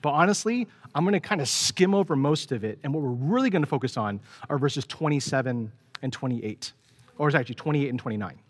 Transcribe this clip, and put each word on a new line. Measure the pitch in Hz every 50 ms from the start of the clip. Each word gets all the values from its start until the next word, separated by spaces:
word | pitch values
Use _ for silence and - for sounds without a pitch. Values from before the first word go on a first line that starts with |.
but | - 151
honestly, | 139 151 156 196 208 - - 220 233 247 240 - - - - - _
I'm | 143 165
gonna | 190 208 185
kinda | - - 214 170 139
skim | 120 - - - - - - 180 180 196
over | 202 190 - 160
most | 135 135 143 156 151 - -
of | 135 113 98
it, | 110 107 - -
and | 143 139
what | 160
we're | 147 131
really | 123 120 131 147 208 247 269 254
gonna | 185 175 147
focus | - - 131 123 123 - 123
on | 110 104 101 101 - - - - - -
are | 143 139
verses | 131 143 123 143 123
twenty-seven | - - - 160 151 147 139 123 - 147 135 131 131 123 120 113 107 - - _ _ _ -
and | - 127
twenty-eight, | 117 - - 131 123 117 - 107 107 - - - - _ _ _ _ _ - - _ -
or | 151 147
it's | 143
actually | 156 - - 120
twenty-eight | - - 156 151 147 139 135
and | 123 127
twenty-nine | - 127 110 104 104 92 - - _ _